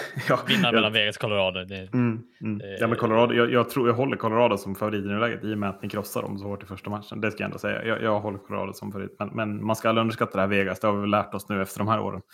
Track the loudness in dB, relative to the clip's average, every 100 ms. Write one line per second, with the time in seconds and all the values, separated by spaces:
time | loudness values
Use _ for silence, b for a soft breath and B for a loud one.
0 | -6 -4 0 0 2 2 4 4 4 4
1 | 2 0 0 2 0 -2 -6 -10 -2 2
2 | 2 2 -6 -8 -6 -4 -6 -2 0 2
3 | 4 6 6 6 4 4 2 2 2 2
4 | 0 0 0 4 4 2 -2 -4 -2 -2
5 | -2 0 -2 -2 -4 -2 -2 -4 -6 -6
6 | -4 -4 -6 -6 -8 -8 -10 -12 -8 -8
7 | -8 -4 -4 -2 -6 -4 -4 -4 -2 -2
8 | 0 0 -2 -8 -8 -6 -6 -8 -10 -8
9 | -8 -8 -6 -4 -4 -2 -2 0 2 2
10 | 2 0 -2 2 2 2 2 0 0 0
11 | 2 2 0 -6 -4 -2 -2 -2 0 0
12 | 0 -6 -10